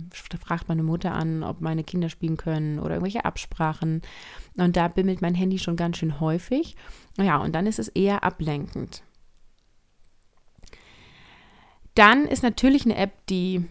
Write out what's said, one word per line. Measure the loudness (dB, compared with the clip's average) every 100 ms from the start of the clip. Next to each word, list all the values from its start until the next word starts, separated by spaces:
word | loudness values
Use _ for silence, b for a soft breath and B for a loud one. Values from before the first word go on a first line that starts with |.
| -10 -16 -12
da | -12
fragt | -6 -6 -2
meine | -2
Mutter | 0 0 -2
an, | -2 -2 -4
ob | -6 -6
meine | -4 -4
Kinder | -4 -4 -4
spielen | -4 -4 -4
können | -2 -2 -2 -2
oder | -4
irgendwelche | -2 -2 -2
Absprachen. | -4 -4 -8 -4 -2 -2 -2 -2 B B B B B 0
Und | 2 4
da | 2
bimmelt | 2 0 0
mein | 0
Handy | 0 0 0
schon | -2 -2
ganz | -2 -2
schön | -2 0
häufig. | 0 0 0 -2 -2 -8 B B B 0
Ja, | 2 2
und | 0
dann | 0 0
ist | -2
es | -4
eher | 0 2 2
ablenkend. | 0 -2 -4 -4 -6 -8 -10 -12 -20 -20 -20 -20 -20 _ _ _ _ _ -20 _ _ _ _ _ -20 B B B B B B B B B B B B 8
Dann | 8 8 4
ist | 0
natürlich | 0 4 4 4
eine | 4 0
App, | 0 -4 -4
die | -2 0 0 -2